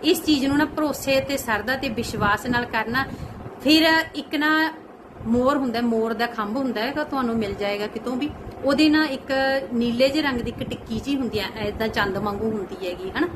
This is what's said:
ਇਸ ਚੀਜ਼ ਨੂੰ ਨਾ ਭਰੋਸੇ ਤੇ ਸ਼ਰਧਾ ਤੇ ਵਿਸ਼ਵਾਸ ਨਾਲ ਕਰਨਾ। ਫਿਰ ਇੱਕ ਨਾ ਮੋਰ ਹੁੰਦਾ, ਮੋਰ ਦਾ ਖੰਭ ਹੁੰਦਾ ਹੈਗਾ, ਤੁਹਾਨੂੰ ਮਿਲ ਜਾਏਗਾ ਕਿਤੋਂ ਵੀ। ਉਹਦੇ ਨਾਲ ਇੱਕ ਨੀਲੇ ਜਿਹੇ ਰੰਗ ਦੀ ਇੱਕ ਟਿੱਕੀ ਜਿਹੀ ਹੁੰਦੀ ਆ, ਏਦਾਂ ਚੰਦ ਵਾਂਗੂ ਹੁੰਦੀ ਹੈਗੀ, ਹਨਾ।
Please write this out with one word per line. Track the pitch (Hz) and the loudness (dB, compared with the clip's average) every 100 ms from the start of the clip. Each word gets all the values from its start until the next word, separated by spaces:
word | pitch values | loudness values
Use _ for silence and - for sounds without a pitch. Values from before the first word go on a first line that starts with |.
ਇਸ | 302 349 | 2 2
ਚੀਜ਼ | - 302 269 | 4 2 4
ਨੂੰ | 285 | 2
ਨਾ | |
ਭਰੋਸੇ | 302 311 302 269 - 269 | 2 2 -2 -2 2 2
ਤੇ | 269 277 | 2 -4
ਸ਼ਰਧਾ | 254 214 214 262 | 0 -2 0 -2
ਤੇ | 269 | -2
ਵਿਸ਼ਵਾਸ | 220 226 220 208 208 254 | -4 -4 0 2 2 2
ਨਾਲ | 240 | 0
ਕਰਨਾ। | 240 233 220 247 262 - - - - - | 0 -2 -2 -2 -2 -6 -12 -12 -14 -4
ਫਿਰ | 262 311 320 320 320 | 4 6 6 4 2
ਇੱਕ | 294 - | -6 -6
ਨਾ | 311 302 311 320 320 - - - - 220 | -2 2 2 2 -2 -16 -20 -20 -10 0
ਮੋਰ | 240 254 285 | 2 4 2
ਹੁੰਦਾ, | 262 226 | 0 0
ਮੋਰ | 240 226 226 | 0 2 0
ਦਾ | 220 240 | 0 -2
ਖੰਭ | 240 202 226 | -2 -4 -2
ਹੁੰਦਾ | 269 214 | -2 -2
ਹੈਗਾ, | 233 285 | -2 -2
ਤੁਹਾਨੂੰ | 302 277 247 226 | -2 -2 0 0
ਮਿਲ | 208 | -2
ਜਾਏਗਾ | 196 202 202 208 | -2 -2 -2 -4
ਕਿਤੋਂ | 220 233 254 | -6 -6 -4
ਵੀ। | 294 - - - | -4 -6 -14 -6
ਉਹਦੇ | 269 277 311 | 0 6 6
ਨਾਲ | 302 | 6
ਇੱਕ | 311 269 - 269 269 269 269 | 4 -2 -2 0 2 0 0
ਨੀਲੇ | 240 240 233 262 | -2 0 4 4
ਜਿਹੇ | 285 | 4
ਰੰਗ | 294 247 | 0 0
ਦੀ | 240 | -4
ਇੱਕ | - | -6
ਟਿੱਕੀ | 262 240 - 220 | -8 -8 -6 -6
ਜਿਹੀ | 262 277 | -2 -2
ਹੁੰਦੀ | 240 202 | 0 -2
ਆ, | 190 220 | -4 -4
ਏਦਾਂ | 208 202 220 | -4 -2 -2
ਚੰਦ | 220 202 196 | 0 0 0
ਵਾਂਗੂ | 208 202 220 | -4 -2 -2
ਹੁੰਦੀ | 214 180 185 185 | -2 -6 -6 -6
ਹੈਗੀ, | 180 190 | -6 -6
ਹਨਾ। | 233 349 | -2 -2